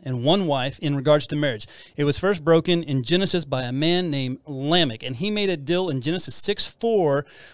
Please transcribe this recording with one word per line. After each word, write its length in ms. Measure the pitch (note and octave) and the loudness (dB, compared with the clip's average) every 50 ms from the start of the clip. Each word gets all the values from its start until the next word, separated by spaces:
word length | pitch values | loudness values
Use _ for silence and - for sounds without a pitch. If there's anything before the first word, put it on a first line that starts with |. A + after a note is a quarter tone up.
| - | -6
and 220 | C3+ B2+ A#2+ A#2+ | -6 -4 0 2
one 200 | D3 F3+ G3+ F#3 | 4 4 4 2
wife 320 | D#3 C#3+ C3 B2 C#3 - - | 0 0 0 -2 -4 -4 -4
in 140 | - C#3+ C#3+ | -4 -2 -2
regards 320 | C#3 C3 D3+ D3+ D3 - | 0 4 4 4 4 4
to 100 | - D#3+ | 0 -2
marriage. 300 | D3 D3 C#3 A#2 G#2 - - - - - - - | -2 0 -2 -2 -4 -8 -12 -16 -20 -20 -12 -4
It 80 | - D3 | -2 0
was 160 | D3 C3+ - | 0 0 2
first 240 | F3+ G3 G3+ E3 C#3+ | 2 0 0 0 2
broken 400 | E3 E3 E3+ D#3+ F3+ F3 E3+ D#3+ | 4 4 4 4 2 0 0 0
in 200 | C#3+ C3+ C3 A#2+ | 0 -2 -2 0
Genesis 420 | A#2 E3+ F#3 G3 - - F3 D3+ | 0 0 2 2 2 0 -2 -2
by 180 | C#3 C3+ B2+ B2+ | -2 -4 -4 -4
a 80 | B2 | -2
man 400 | B2+ C#3 D#3 E3 F3 F3+ F3+ E3 | -2 0 0 2 2 0 0 -2
named 280 | C#3+ C#3 C3 B2+ C3 - - | -2 -2 -4 -4 -6 -8 -10
Lamech, 580 | D#3 C#3 C3 C#3 D3 E3+ F3+ E3 C3 A2+ A2+ B2+ | -10 -8 -4 0 2 4 4 2 2 -2 -6 -8
and 120 | B2+ C3 | -8 -6
he 160 | A2+ F#3 G#3+ | -4 -4 -2
made 180 | G#3 G#3 G3+ F#3+ | -2 0 0 0
a 60 | F3 | -2
deal 320 | D3 C#3 C3+ F3 F3+ F#3+ | -2 -2 -2 0 0 0
in 140 | F3 C3+ C3 | 0 -2 -2
Genesis 340 | A#2 D3+ F3 F#3 - - - | -2 -2 -2 -4 -4 -6 -6
six 300 | - - - G#3 - - | -4 -2 -2 -2 -2 -4
four 600 | - - - A#3 A#3 A3+ G3+ E3+ D3 C#3 C#3+ C#3+ - - - - - | -6 -6 -4 -2 0 2 4 4 4 2 0 -2 -4 -12 -20 -20 -20